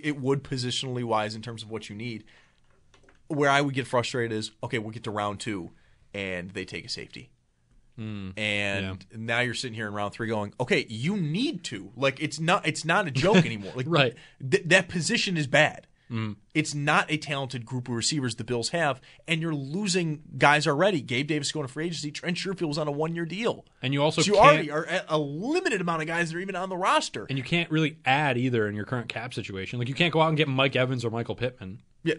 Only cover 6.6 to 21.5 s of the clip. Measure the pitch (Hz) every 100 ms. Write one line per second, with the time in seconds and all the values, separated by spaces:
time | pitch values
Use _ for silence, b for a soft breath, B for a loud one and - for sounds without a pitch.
6.6 | 90 90 - - 60 - 62 _ _ _
7.6 | _ _ _ - 110 104 95 95 107 101
8.6 | 101 98 95 95 - 110 113 117 123 113
9.6 | 127 110 107 104 101 - 110 110 104 -
10.6 | 123 180 - 110 143 208 151 175 285 233
11.6 | - 101 95 113 135 135 147 147 165 190
12.6 | 160 - 156 180 185 127 170 196 139 113
13.6 | 95 123 131 165 127 - B B 131 190
14.6 | 160 185 180 175 151 233 202 170 135 143
15.6 | 147 - - _ - 113 110 101 _ 156
16.6 | 147 147 143 170 180 151 156 139 131 127
17.6 | 113 127 123 117 110 156 127 - 113 120
18.6 | 113 170 151 127 b b - 160 165 151
19.6 | 135 175 208 180 165 151 - 131 147 147
20.6 | 151 139 190 175 117 123 151 151 139